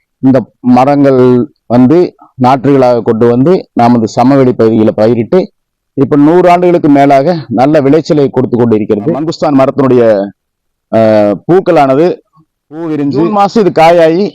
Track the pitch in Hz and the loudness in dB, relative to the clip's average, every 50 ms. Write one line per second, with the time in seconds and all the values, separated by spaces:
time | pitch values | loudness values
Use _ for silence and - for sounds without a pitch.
0 | _ _ _ _ - 131 127 131 107 - _ _ - 123 123 127 127 139 143 143 | _ _ _ _ -2 0 0 0 -2 -6 _ _ -2 0 2 2 2 2 0 2
1 | 143 135 135 127 127 127 123 123 120 - _ _ _ - 117 123 127 123 151 175 | 2 2 2 2 2 2 2 0 -2 -4 _ _ _ -4 0 2 2 2 2 2
2 | 180 - - _ - _ _ - 127 123 135 139 107 135 143 135 131 123 123 117 | 0 -2 -4 _ -20 _ _ -4 -2 0 0 0 0 0 0 2 2 2 0 0
3 | 104 - 113 110 120 120 120 123 131 160 185 185 - _ _ - 120 120 120 120 | -2 -2 -2 0 0 0 0 0 0 0 0 -2 -4 _ _ -2 0 0 2 0
4 | 110 107 - - 123 127 143 139 135 127 123 - 113 113 113 110 107 110 101 - | -2 -2 -2 -2 0 0 2 2 0 0 0 0 0 0 0 0 0 0 0 0
5 | 107 113 123 113 117 110 - 185 180 - _ _ _ _ _ _ _ _ _ - | 0 0 0 -2 -2 -2 -2 -2 -2 -4 _ _ _ _ _ _ _ _ _ -4
6 | 135 120 143 143 143 151 170 180 175 180 175 180 180 180 170 175 160 151 143 139 | -2 0 0 2 2 2 2 2 2 2 2 2 2 0 0 0 0 0 2 2
7 | 139 143 143 135 139 165 180 165 139 - 120 104 127 143 156 156 131 139 143 165 | 2 2 2 2 0 0 -4 -4 -6 -6 -4 -2 0 0 0 0 0 2 0 0
8 | 147 - - 147 139 127 - - 127 - - 110 123 117 113 107 107 98 110 104 | 0 -2 -2 -2 -2 -2 -2 -4 -4 -2 -2 -2 0 0 0 -2 -2 -4 -4 -4
9 | 104 143 170 135 156 165 160 - 180 160 143 131 131 135 135 139 139 131 127 123 | -4 -4 -6 -6 -6 -8 -6 -6 -4 -2 0 0 0 0 -2 -2 -2 0 0 2
10 | 117 113 107 98 98 101 - _ _ _ _ _ _ _ _ _ _ _ - 113 | 2 2 0 0 -2 -6 -10 _ _ _ _ _ _ _ _ _ _ _ -2 0
11 | 113 110 107 107 104 104 101 85 - - 160 190 180 - 175 156 143 135 131 139 | 0 2 2 2 0 0 -2 -4 -2 0 0 0 0 0 0 0 0 0 0 0
12 | 165 180 - - _ _ _ _ 156 _ _ _ _ _ 143 160 170 165 156 143 | 0 -2 -4 -6 _ _ _ _ _ _ _ _ _ _ -16 -12 -10 -8 -6 -6
13 | 147 143 127 131 165 175 214 202 202 196 - 233 208 175 139 160 160 165 175 175 | -6 -4 -4 -4 -4 -2 -2 -2 -2 0 0 0 -2 0 0 2 2 2 4 2
14 | 165 160 165 170 208 190 - | 2 0 0 -2 -4 -4 -6